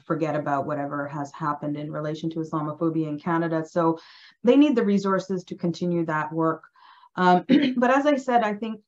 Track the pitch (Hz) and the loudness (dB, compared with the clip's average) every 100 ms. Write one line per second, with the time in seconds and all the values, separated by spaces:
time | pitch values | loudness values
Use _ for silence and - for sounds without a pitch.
0 | - 156 151 147 143 139 139 143 143 143 | -6 -2 -2 -2 -2 -2 -2 -4 -6 -6
1 | 143 147 143 - 156 147 147 147 151 151 | -6 -8 -10 -6 -6 -4 -6 -6 -6 -6
2 | 151 156 165 160 160 156 151 151 165 160 | -6 -4 -6 -6 -4 -4 -4 -2 -2 -2
3 | 156 147 180 165 165 160 160 180 165 165 | -4 -4 -2 -2 0 -4 -4 0 0 0
4 | - - - _ 226 269 294 240 202 202 | -8 -20 -20 _ 4 6 6 4 2 2
5 | 196 190 185 185 - 175 175 165 175 170 | 2 -2 -2 -8 -8 -4 -4 -2 -2 -2
6 | 160 156 156 160 160 160 - _ - - | -2 -4 -4 0 0 -2 -8 _ -20 -20
7 | _ - 180 180 214 285 269 240 247 269 | _ 2 4 6 6 4 4 2 2 4
8 | 285 269 262 240 208 208 220 220 | 2 0 2 2 2 -4 -8 -10